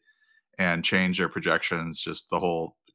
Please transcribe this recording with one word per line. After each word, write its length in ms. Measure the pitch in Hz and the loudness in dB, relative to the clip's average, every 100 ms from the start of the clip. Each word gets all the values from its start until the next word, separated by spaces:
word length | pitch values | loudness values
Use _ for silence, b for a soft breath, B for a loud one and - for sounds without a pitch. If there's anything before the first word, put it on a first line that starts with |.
| _ _ _ _ _ - | _ _ _ _ _ -2
and 260 | 90 85 | 0 2
change 340 | 85 95 92 90 | 2 2 2 2
their 100 | - | 0
projections, 720 | - 85 82 - 85 82 78 | 0 0 0 0 -2 -4 -6
just 300 | - 73 - | -6 -8 -4
the 80 | 87 | 0
whole 380 | 87 82 82 - _ | 0 0 -2 -8 _